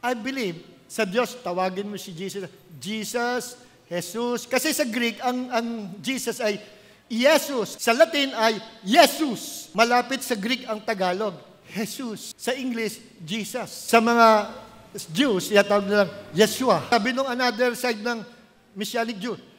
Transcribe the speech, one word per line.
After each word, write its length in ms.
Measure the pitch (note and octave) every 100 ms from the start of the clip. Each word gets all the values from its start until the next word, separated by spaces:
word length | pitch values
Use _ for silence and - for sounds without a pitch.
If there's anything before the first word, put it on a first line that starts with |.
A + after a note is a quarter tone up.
I 120 | A#3+ B3
believe 440 | A3 C4+ G#3+ D#3+ - - _
sa 160 | - G#3+
Diyos, 320 | G3+ B3 -
tawagin 480 | F#3 F3+ F#3 F#3 G3+
mo 80 |
si 160 | G3+ -
Jesus, 400 | E3 G3 G3 F#3 - - D3+
Jesus, 800 | C3+ A3 G#3+ A#3+ A#3+ B3 A#3+ - - _ _
Jesus. 540 | F3 E3+ A3 A#3+ A#3+ -
Kasi 260 | C4 D#4
sa 80 | D#4 C#4
Greek, 360 | A3 A#3 G#3+
ang, 240 | B3 B3 B3+
ang 180 | B3 A#3 A#3 G3+ G3
Jesus 400 | F3 C4 - G#3+
ay 160 | A3+ G#3 - - - - _
Iesus. 680 | A3+ C4 D#4 C#4+ C4+ F#3+ -
Sa 120 | -
Latin 400 | A#3 E4 C#4+ C#4
ay 240 | A3+ A3 A3 - - F#3
Jesus. 840 | C4+ C#4+ - D4+ G3+ - - -
Malapit 480 | F#3 A#3 B3 B3 C4+
sa 160 | - A#3
Greek 280 | G3 B3+ C4
ang 120 | G#3+
Tagalog, 520 | G#3 G#3+ F#3 F#3 G#3+ D#3+ - - -
Jesus. 640 | F#3 A3 - B3+ A3 - -
Sa 160 | -
English, 480 | C4+ C4 A3+ A3 - - -
Jesus. 680 | D#3+ A3 G3+ B3+ G3+ - -
Sa 80 | A3+
mga 520 | A3+ A#3 A3+ A3 G3+ - - - - G3+ -
Jews, 400 | D#3+ C#4+ F#3+ -
yatawag 320 | G3+ G3+ G#3 G3
nilang 240 | G#3 G3 - -
Yeshua. 480 | D#3 G#3+ - C4 F3 -
Sabi 240 | A#3 G#3+
nung 160 | B3+ C4+
another 480 | A#3+ B3+ G#3+ B3 A#3+
side 240 | B3 A3
ng 240 | A3 A#3 G3 - - _ _
Messianic 480 | F#3+ G#3 A#3+ A3+ G#3+
Jew 160 | A3+ G3 -